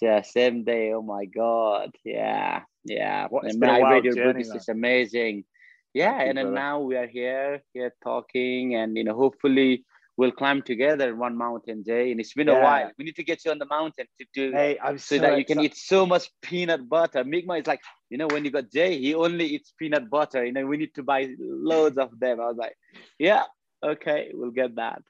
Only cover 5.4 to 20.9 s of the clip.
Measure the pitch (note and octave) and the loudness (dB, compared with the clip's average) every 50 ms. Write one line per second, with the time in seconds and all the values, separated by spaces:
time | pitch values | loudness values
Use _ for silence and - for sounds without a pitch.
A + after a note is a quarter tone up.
5.4 | G2 _ _ _ _ - - _ _ _ - C3 E3 G#3 C4+ B3 C3+ C3 C3+ C3+ | -10 _ _ _ _ -20 -20 _ _ _ -4 0 0 0 0 0 0 -2 0 -2
6.4 | C3+ - C3 C3+ C#3 C#3+ D3 D3 C#3+ B2+ C3 B2+ B2 A#2 A#2 B2 B2 B2+ C3 C3+ | -2 -2 -2 -2 -2 -4 -4 -4 -4 -4 -4 -4 -4 -6 -6 -6 -6 -4 -4 -4
7.4 | C3+ C#3+ C#3+ C#3 - _ - B2+ B2 B2 - _ - A#2+ A#2+ B2 A2+ - - B2+ | -4 -4 -6 -8 -10 _ -10 -8 -6 -6 -8 _ -8 -6 -6 -6 -6 -6 -4 -2
8.4 | B2+ B2+ B2+ B2+ B2+ B2+ B2 A2+ A2+ A2+ A2 A2+ - A2 A2 A#2 C3+ C3+ - - | -2 -2 -2 -2 -2 -2 -2 -2 -2 -2 -2 -2 -2 -2 0 2 2 2 2 2
9.4 | - C#3 C3 C3+ C3+ C3 B2+ A#2+ - _ _ _ _ _ _ - B2+ B2+ B2 - | 2 4 4 6 6 4 4 2 -2 _ _ _ _ _ _ 0 2 2 2 0
10.4 | C#3 C#3 C#3+ C#3 - - B2 G#2+ C3 D3 D#3 C#3+ C#3 B2 A2+ A2+ B2 A#2+ A#2 A#2 | 0 0 2 0 0 -4 -2 0 2 2 2 2 0 -2 -2 -2 -4 -4 -4 -4
11.4 | A#2+ A#2+ A#2 A2+ - A#2+ A2+ A2 G2 A2 A#2 A#2+ B2 B2+ A#2+ A2+ A2 - - C3+ | -4 -6 -6 -8 -8 -10 -10 -8 -6 -2 0 0 0 0 -2 -4 -6 -6 -4 0
12.4 | D3+ D3 C3+ C3 C3 C#3+ C#3+ C#3 A#2+ F#2+ - - C#3+ D#3+ D#3+ - D#3+ D3+ E3 - | 2 4 6 6 6 6 6 4 2 -2 -6 -10 -12 -12 -10 -8 -6 -6 -6 -4
13.4 | - E3 D3+ D3 C#3+ C#3 D3 D3+ D#3+ D#3 - - B2 - _ - C3+ - - C#3 | -2 -4 -4 -4 -4 -4 -4 -4 -4 -4 -6 -10 -14 -14 _ -20 -20 -12 -6 -4
14.4 | C3+ C3+ C3 C#3+ D3 D3 C#3+ - A#2+ C#3 C#3+ C#3 - - C#3+ C#3 - C#3+ C#3+ C#3+ | -2 0 0 2 2 2 0 -2 -4 -4 -6 -6 -4 0 2 2 4 4 4 2
15.4 | C3+ - D3+ D3 D3+ C#3+ - - - - F#3+ F#3+ F#3+ F3+ F3+ F3 - - _ _ | 2 2 2 2 2 0 0 -4 -2 2 4 4 6 6 4 2 2 -2 _ _
16.4 | - - F3 F3 F3+ E3+ E3 D3 B2+ A#2 D3 E3 E3 E3 - C#3 B2 C3+ D#3 F3+ | -12 -8 -4 -4 0 0 0 -2 0 0 2 2 2 2 0 -2 -2 0 -2 -2
17.4 | F3 F#3 F3 D#3+ B2+ D#3 D3 - - - - _ _ _ A#2+ B2+ D#3+ D#3 D3 D3+ | -2 -2 -4 -4 -2 -2 -4 -4 -6 -10 -20 _ _ _ -8 -4 -2 -2 -2 -2
18.4 | D3 C#3+ B2+ C#3+ B2+ G#2 - C#3+ E3+ F#3 F3+ C3+ B2+ C#3 D#3 D#3+ E3 E3+ F3 E3+ | -2 -2 -2 -4 -4 -2 0 2 2 2 2 0 -2 -2 0 2 2 0 0 0
19.4 | E3 D3+ D3 C#3+ - _ _ - D#3+ D#3 D3+ D3 B2+ G#2+ C3 D3+ D3+ - - C3 | -2 -4 -4 -6 -8 _ _ -10 -4 -2 -2 -2 -2 0 0 0 0 0 0 -2
20.4 | A#2+ B2 B2 C#3 C3+ C3+ D3 D3+ D#3 D3+ | -2 -2 -2 -4 -2 -2 -2 -4 -4 -6